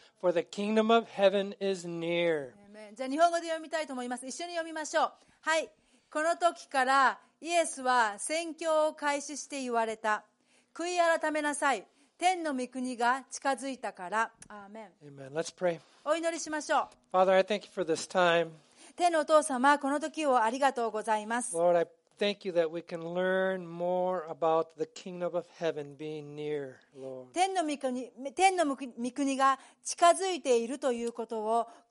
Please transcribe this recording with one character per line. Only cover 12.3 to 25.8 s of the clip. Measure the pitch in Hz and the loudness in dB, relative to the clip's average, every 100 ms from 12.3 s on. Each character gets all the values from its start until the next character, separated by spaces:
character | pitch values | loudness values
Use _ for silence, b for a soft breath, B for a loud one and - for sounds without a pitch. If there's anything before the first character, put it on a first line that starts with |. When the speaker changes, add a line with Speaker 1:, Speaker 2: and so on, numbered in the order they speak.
| 370 | 0
Speaker 2:
の | 320 | -2
御 | 254 247 | -4 -4
国 | 262 254 226 | -6 -6 0
が | 240 269 254 | 0 0 -4
近 | - 277 | -4 -2
づ | 262 269 | -2 -4
い | 254 | -8
た | 202 | -10
か | 196 175 | -10 -4
ら。」 | 214 226 - - | -2 -2 -6 -20
ア | 208 196 | -18 -16
ー | |
メ | 220 202 _ | -18 -18 _
ン。 | |
Speaker 1:
Amen.Let's | 147 139 135 147 - - | -20 -16 -8 -6 -6 -2
pray. | 180 160 - _ | -2 -2 -8 _
Speaker 2:
お | 285 | -2
祈 | 330 330 | -2 -2
り | 330 | -4
し | 320 | -6
ま | 302 | -6
し | 294 | 0
ょ | 277 - - _ | -2 -2 -10 _
う。 | 185 | 2
Speaker 1:
Father, | 190 190 | 6 4
I | 190 | 4
thank | 208 | -2
you | - | -4
for | - 160 | -6 -2
this | 156 - | -2 0
time. | 190 175 170 165 156 b b b - | 4 4 4 0 -8 b b b -2
Speaker 2:
天 | 349 | 0
の | 320 | 2
お | 294 | 4
父 | 311 | 4
様、 | 294 254 269 285 | 4 2 4 4
こ | 269 | 2
の | 294 | -2
時 | 302 311 302 | -2 -2 2
を | 247 | 4
あ | 220 | 2
り | 262 | 2
が | 269 | 0
と | 254 226 | 0 -2
う | |
ご | 214 | -2
ざ | 220 214 | 0 -2
い | 214 | 0
ま | 233 | -4
す。 | - 165 | -2 2
Speaker 1:
Lord, | 175 175 | 4 4
I | 165 _ _ - | 2 _ _ -2
thank | 202 202 196 | -2 -2 -2
you | |
that | 170 165 | 0 0
we | 170 | -4
can | 165 170 165 | -10 -8 -6
learn | 175 185 190 190 190 170 | -2 0 2 0 -2 -8
more | 170 175 180 180 180 160 | -6 -2 0 -2 -2 -6
about | 143 165 160 165 - | -2 2 2 0 -6
the | 160 | -8
kingdom | - 196 180 175 170 | -8 -12 -6 -4 -4
of | 165 - | -6 -6
heaven | 170 151 | -4 -4